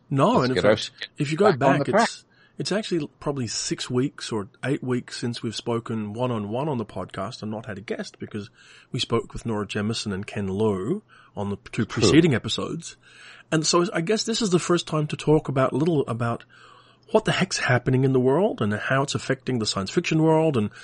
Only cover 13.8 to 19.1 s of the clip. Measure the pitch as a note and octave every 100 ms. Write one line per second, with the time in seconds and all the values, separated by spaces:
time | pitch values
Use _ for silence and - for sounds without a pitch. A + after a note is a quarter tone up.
13.8 | F3 E3 E3 G#3+ - A3+ G#3+ F3 - F3
14.8 | - D#3 D3+ D#3 - D#3 - C3+ C3 B2+
15.8 | E3 D3+ C3+ A#2 A#2 A#2 - - - -
16.8 | - _ - G#3+ - - F#3+ - - B2
17.8 | C#3 B2+ C3+ C3 B2+ D3 G#3+ - G#2 G#2
18.8 | - C3+ C3+